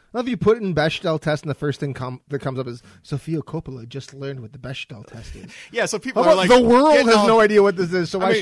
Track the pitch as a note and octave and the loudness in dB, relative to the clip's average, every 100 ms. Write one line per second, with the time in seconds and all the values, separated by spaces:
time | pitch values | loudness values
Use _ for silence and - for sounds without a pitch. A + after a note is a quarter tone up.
0 | _ A3+ B3+ A#3 G#3 A#3 G3+ D#3 D#3 - | _ -8 -6 -2 0 0 0 -2 -2 -2
1 | F3+ D#3 - D3+ D#3 C3 D3 C3 C#3+ B2+ | -6 -4 -4 -6 -6 -6 -6 -6 -8 -8
2 | B2+ B2+ _ C#3+ C3+ B2+ B2+ A#2+ _ _ | -10 -12 _ -10 -8 -8 -10 -12 _ _
3 | _ C#3 - D#3+ - D#3 - C3 A#2 C#3 | _ -10 -6 -8 -8 -12 -12 -16 -14 -16
4 | - C3+ C#3 C3+ A2 B2+ A#2+ C3 - G#2 | -16 -14 -14 -12 -16 -18 -16 -14 -14 -18
5 | - A2+ A2+ G2+ D#3+ - - A3+ F#3+ G#3+ | -20 -20 -18 -18 -20 -20 -12 -6 -4 -6
6 | C4 - C4 F#3+ F#3 B3 A#3 A#3+ D4+ D4 | -6 0 4 4 6 6 6 6 6 4
7 | B3 A3 G#3 A3+ G#3+ G#3 G3 F3+ F3 F#3 | 4 4 4 4 4 4 2 2 -2 -2
8 | E3 G3 F#3+ G#3+ | -4 -2 0 -2